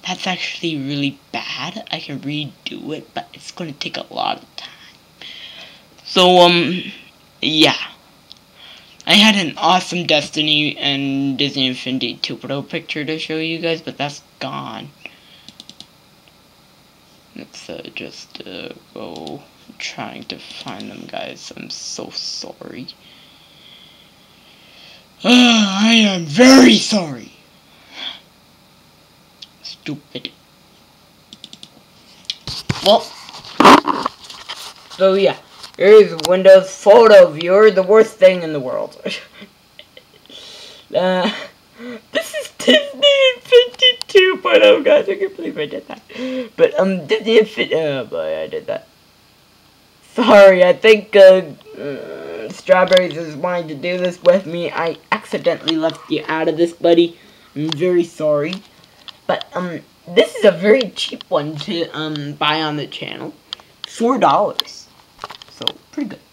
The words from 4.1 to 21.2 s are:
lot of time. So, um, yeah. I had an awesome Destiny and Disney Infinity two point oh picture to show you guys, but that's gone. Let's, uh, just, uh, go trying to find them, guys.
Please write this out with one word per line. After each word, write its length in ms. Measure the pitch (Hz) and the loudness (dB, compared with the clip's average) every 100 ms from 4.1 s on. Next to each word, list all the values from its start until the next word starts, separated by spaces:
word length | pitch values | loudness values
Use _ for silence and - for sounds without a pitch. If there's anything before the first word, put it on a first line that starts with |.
lot 300 | - - - | -8 -8 -8
of 140 | _ - | _ -20
time. 140 | - - - _ _ _ - - - - - - _ _ | -20 -20 -20 _ _ _ -20 -20 -20 -20 -20 -20 _ _
So, 360 | - - 180 180 | -6 2 4 6
um, 420 | 175 175 147 180 - - - _ _ _ | 6 4 0 -4 -10 -18 -20 _ _ _
yeah. 360 | - 156 151 120 - - _ _ _ - _ _ - - - _ - | -6 0 0 0 -10 -18 _ _ _ -20 _ _ -20 -20 -20 _ -2
I 60 | |
had 220 | 185 214 202 | 2 2 2
an 180 | 165 - | -4 -4
awesome 480 | 156 180 180 175 | 0 0 -2 -8
Destiny 720 | 165 156 143 156 151 151 151 - | -2 -2 -2 -6 -2 -2 -2 -6
and 600 | 143 139 139 135 139 131 | -6 -4 -4 -4 -4 -4
Disney 300 | 143 139 131 | -4 -4 -6
Infinity 480 | 127 - 131 120 - | -6 -8 -6 -8 -8
two 180 | - | -12
point 160 | 123 123 | -12 -10
oh 120 | 135 | -10
picture 420 | 139 165 160 156 | -8 -12 -10 -10
to 160 | 147 156 | -8 -8
show 180 | 156 160 | -8 -8
you 220 | 160 165 | -6 -6
guys, 200 | 165 165 | -6 -6
but 160 | - - | -8 -10
that's 240 | 143 143 _ _ | -10 -10 _ _
gone. 500 | 135 135 135 107 139 _ - _ _ - - _ - - - _ _ _ _ _ _ _ _ _ _ _ _ _ _ - | -12 -10 -12 -14 -16 _ -20 _ _ -20 -20 _ -20 -20 -20 _ _ _ _ _ _ _ _ _ _ _ _ _ _ -20
Let's, 340 | - - - | -20 -20 -16
uh, 180 | - - | -16 -14
just, 480 | - - - - - | -16 -16 -18 -20 -20
uh, 260 | - 90 - - _ | -18 -16 -16 -18 _
go 480 | - 98 78 73 73 - _ _ - | -18 -16 -14 -16 -16 -20 _ _ -16
trying 460 | - - 110 123 | -14 -12 -14 -16
to 140 | 120 - | -16 -18
find 520 | - - - 98 104 | -16 -18 -16 -16 -16
them, 160 | 101 - | -18 -16
guys. 460 | - | -14